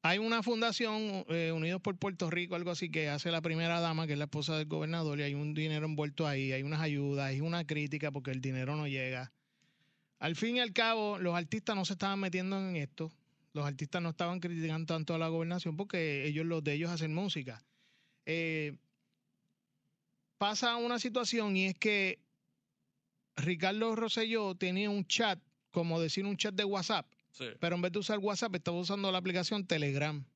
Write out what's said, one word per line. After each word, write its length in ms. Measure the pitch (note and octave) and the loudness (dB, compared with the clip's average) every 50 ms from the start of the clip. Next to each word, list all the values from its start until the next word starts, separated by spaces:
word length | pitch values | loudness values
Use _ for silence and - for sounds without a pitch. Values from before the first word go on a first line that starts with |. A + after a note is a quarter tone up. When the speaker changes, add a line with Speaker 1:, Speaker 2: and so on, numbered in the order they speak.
Speaker 1:
Hay 160 | - E3 F3+ G3+ | 4 2 2 2
una 240 | A3 A3+ A3+ A#3 F#3+ | 2 2 2 2 2
fundación, 800 | A#3 A#3 A3 A3+ A#3 G#3+ - A#3+ A3 G#3+ G#3+ A3 G#3+ G3 F#3+ - - | 2 2 2 2 0 2 0 0 0 0 0 -2 -2 -2 -4 -4 -2
eh, 220 | E3 E3+ E3 E3 | 0 0 0 0
Unidos 280 | E3 D#3+ D#3 E3 F3+ F3 | 0 0 0 0 -2 -2
por 140 | - G#3 F#3+ F3 | -2 -4 -2 -2
Puerto 320 | - G3+ F#3+ - F#3 D#3+ | -2 -4 -2 -2 -2 0
Rico, 240 | F3 F3 F3 E3+ F3+ | 0 -2 -2 -2 -2
algo 160 | E3+ F3 F3+ | -2 -2 -2
así, 180 | F3 - F3+ E3 | -2 -2 -4 -2
que 200 | D#3 D#3+ D#3 D3 | 0 0 0 0
hace 220 | C#3+ D3 - F3 | 0 -2 0 0
la 80 | E3+ E3 | 0 0
primera 380 | D#3+ E3 D#3+ D#3+ E3 E3 E3+ E3+ | 0 0 0 2 2 2 2 2
dama, 260 | E3+ E3 D#3+ D#3+ D#3+ | 2 2 2 0 0
que 60 | D#3 | 0
es 60 | D3 C#3+ | 0 -2
la 80 | D3+ | -2
esposa 300 | D3 - D3+ C#3+ E3 D#3+ | -2 -4 -4 -2 0 0
del 100 | D#3 D#3 | -2 0
gobernador, 520 | D3+ D#3 D#3 D#3 D#3 E3 E3+ D#3+ D3+ C#3+ D3 | -2 -2 -2 0 0 0 0 0 0 0 0
y 40 | D3 | -2
hay 100 | C#3+ C#3+ | -2 -2
un 200 | C#3+ D3 D3+ D3+ | -2 -2 -2 -2
dinero 320 | D#3 D#3 D#3 D#3 D3+ D3+ | 0 0 0 0 0 0
envuelto 400 | D#3 D#3 D3 D3+ D3 C#3+ - E3 | 0 0 0 -2 -2 0 0 0
ahí, 260 | D3 C#3+ C3+ C3+ C3+ | 2 2 2 0 0
hay 100 | C3 C3 | 0 0
unas 180 | C3+ C#3+ D#3 D3+ | -2 -2 0 0
ayudas, 460 | D#3+ D#3 D3 C#3+ C#3+ C#3 C#3 C#3 C#3 C3+ | 0 2 2 2 2 2 2 2 0 0
hay 120 | C3+ C3+ | 0 0
una 260 | D3+ E3 E3 F3 E3 | 0 0 0 -2 -2
crítica 460 | C#3+ D#3+ D3+ D3 C#3+ D3+ D3 D3+ D3 | -2 -2 -2 0 -2 -2 -2 -2 -2
porque 180 | C#3 C#3+ B2+ C3+ | -4 -4 -4 -4
el 100 | C3 C3 | -4 -2
dinero 360 | B2+ C3+ C3 B2+ B2+ C3 D3 | -2 -2 0 0 0 0 0
no 100 | D3+ D3+ | 0 0
llega. 460 | C#3+ C3+ C3 C3 B2+ C3 B2+ B2+ B2+ _ _ _ _ _ _ _ _ _ _ _ _ _ _ _ _ _ _ | -2 -2 -2 -2 -2 -4 -6 -8 -10 _ _ _ _ _ _ _ _ _ _ _ _ _ _ _ _ _ _
Al 160 | - D#3+ E3+ | -2 -2 0
fin 200 | - G#3+ A#3 A#3+ | 2 0 2 4
y 40 | B3 | 2
al 120 | B3 A3+ | 2 2
cabo, 460 | F3+ - A3+ A3+ A3+ A3 G#3+ G#3 G#3 F#3 | 4 4 4 4 4 2 2 0 0 0
los 160 | F#3 F3 E3+ | 0 2 2
artistas 400 | F3 E3+ D3+ - A3 - - G#3+ | 2 0 0 -4 -2 0 0 0
no 100 | G3 F3+ | 2 0
se 100 | - G3+ | 0 -2
estaban 260 | E3+ F#3+ G3 G3 G3 | 0 0 0 2 2
metiendo 380 | G3 F#3 E3+ F#3 F#3 F#3+ G3 G3 | 0 0 0 0 0 0 0 0
en 160 | F#3+ F#3+ F3+ | 0 -2 -2
esto. 340 | D#3+ C#3+ C3 _ - D#3+ D#3+ - _ _ _ _ _ _ _ _ | -2 -2 -4 _ -6 -8 -8 -8 _ _ _ _ _ _ _ _
Los 120 | D3+ C#3+ | -2 -2
artistas 340 | C#3+ C#3 C3+ D#3 C#3+ - F3+ | -2 -2 -4 -6 -4 -2 -2
no 100 | E3+ E3+ | -2 -2
estaban 280 | D#3+ - F3 E3+ F3+ F#3 | -2 0 -2 0 0 -2
criticando 480 | E3+ F3 E3+ E3 D#3+ D#3+ D#3 D#3+ E3 | -2 -2 -2 -2 0 0 0 -2 0
tanto 280 | D#3 E3 D#3+ D#3 D3+ E3+ | 0 0 -2 0 0 0
a 40 | D#3+ | 0
la 100 | E3 D#3+ | 0 0
gobernación 480 | E3 E3 E3 E3+ F3 F3+ - E3+ D#3 | 0 0 0 0 -2 -2 -2 -4 -4
porque 500 | D#3 G3+ G3+ - F3+ D#3+ D#3 C#3+ C#3 C3+ | -4 -4 -2 -2 0 0 0 0 0 -2
ellos, 200 | D3+ D3 D#3 D#3+ | -2 0 0 0
los 160 | E3 E3+ D#3+ | 0 0 0
de 120 | D3+ D3+ D3 | 0 0 0
ellos, 160 | D3 E3 E3+ | 0 0 -2
hacen 220 | F3 D#3+ D#3+ D#3 | -2 -2 -2 -2
música. 500 | D#3 E3+ G3 G3 - D#3+ C3 B2 A2+ G#2+ _ _ _ _ _ _ _ _ _ _ _ _ _ | 0 0 0 -2 -2 -4 -6 -8 -12 -14 _ _ _ _ _ _ _ _ _ _ _ _ _
Eh, 520 | - D#3+ E3 E3 E3 D#3+ D#3 D3+ D3 C3+ - _ _ _ _ _ _ _ _ _ _ _ _ _ _ _ _ _ _ _ _ _ _ _ _ _ _ _ _ _ _ _ _ | -4 -2 0 0 0 0 0 -2 -4 -6 -10 _ _ _ _ _ _ _ _ _ _ _ _ _ _ _ _ _ _ _ _ _ _ _ _ _ _ _ _ _ _ _ _
pasa 380 | G3+ G3+ G#3+ - B3+ A#3+ A#3 | 0 0 2 2 2 2 2
una 220 | A#3+ A#3 A#3+ A#3+ A#3 | 2 0 0 0 0
situación 580 | - B3 G#3+ B3 A#3+ - A#3+ A3+ G#3+ G#3 G3 | -2 0 0 0 0 2 0 2 2 4 4
y 100 | F#3+ F#3+ | 4 4
es 80 | F#3+ F#3 - | 2 0 2
que 420 | - G#3+ G#3 G3+ G3 F#3 - - _ _ _ _ _ _ _ _ _ _ _ _ _ _ _ _ _ _ _ _ _ _ _ | 2 2 4 4 2 2 -2 -4 _ _ _ _ _ _ _ _ _ _ _ _ _ _ _ _ _ _ _ _ _ _ _
Ricardo 580 | - C3+ E3+ F3+ D#3+ F#3 F#3+ G3 G#3+ A3 A3+ A3 | -2 0 0 0 2 2 2 2 2 2 0 2
Rosselló 580 | A3+ A3+ A3 - A#3 A3+ A3+ A3+ A3 G#3+ G3 F#3 | 0 0 0 0 0 0 2 2 0 0 0 -2
tenía 360 | F3+ F#3+ F3+ F3+ F#3+ G#3 G#3 | 0 0 0 2 2 2 2
un 160 | G3+ G3+ F#3+ | 0 0 0
chat, 320 | - - - A#3 G#3 F#3 F3 _ _ _ _ _ _ | 2 2 4 4 2 2 -2 _ _ _ _ _ _
como 300 | - F3 E3+ E3+ E3 E3 | -2 0 0 2 2 2
decir 240 | E3 D#3 - G3 G3 | 0 0 0 -2 -2
un 120 | G3+ G3+ | -2 -2
chat 180 | - - G#3 G3 | 0 -2 0 0
de 100 | F#3 G#3 | 0 0
WhatsApp, 420 | G3 G3+ F#3+ E3+ - A3 E3+ - _ _ _ _ _ | 2 0 0 0 0 0 0 0 _ _ _ _ _
Speaker 2:
Sí. 140 | _ - C3+ A#2 A2 - | _ -10 -10 -10 -6 -2
Speaker 1:
pero 160 | - E3+ F3 | 0 0 2
en 60 | F3 | 2
vez 100 | F3 F3+ | 0 0
de 80 | F3 G#3 | 0 0
usar 180 | F#3 - G#3+ G3+ | 0 0 0 0
WhatsApp, 360 | G3 G#3 G3+ - A#3 A3+ F#3 | 0 0 0 0 -2 -2 -2
estaba 200 | F3 - F3 E3+ F3 | -4 -2 -2 -2 -2
usando 340 | F3+ E3+ G3 G3+ G3 F#3+ | -2 -2 -2 0 0 0
la 60 | F#3 F#3 | 0 0
aplicación 460 | F3+ F#3 F3 F3+ F3 - G#3 G#3 F#3+ | 0 0 0 0 0 0 -2 -2 0
Telegram. 580 | - F3 D#3 D3 C#3+ C3+ C#3+ D3 D3+ D3+ C#3+ C3+ - _ | 0 0 2 2 0 0 0 0 -2 -2 -4 -8 -12 _